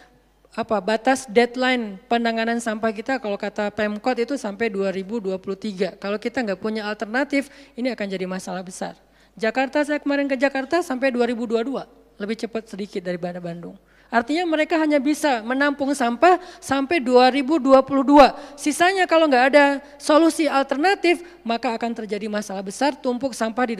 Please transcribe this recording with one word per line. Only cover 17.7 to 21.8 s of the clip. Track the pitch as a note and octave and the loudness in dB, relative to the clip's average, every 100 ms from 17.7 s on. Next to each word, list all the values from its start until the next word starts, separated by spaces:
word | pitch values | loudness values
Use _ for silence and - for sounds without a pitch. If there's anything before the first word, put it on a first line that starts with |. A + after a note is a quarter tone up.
| C4+ | 6
puluh | C4 C#4 C4+ | 6 0 6
dua. | D4 B3 - - - | 8 8 6 -14 -6
Sisanya | D4+ C#4 F4 G4 | -4 2 2 2
kalau | F4 E4 D#4+ | 2 4 4
nggak | B3 C4+ | 4 6
ada | C#4+ C#4+ C#4 - - | 6 4 2 -8 -8
solusi | - D4+ E4 E4 D4 | 2 4 4 2 0
alternatif, | C4+ C4+ C4+ F4+ G4 E4+ E4 - - | 0 0 0 0 2 2 0 -4 -12
maka | A3+ A#3 B3+ | -6 -4 -4
akan | A3+ | -4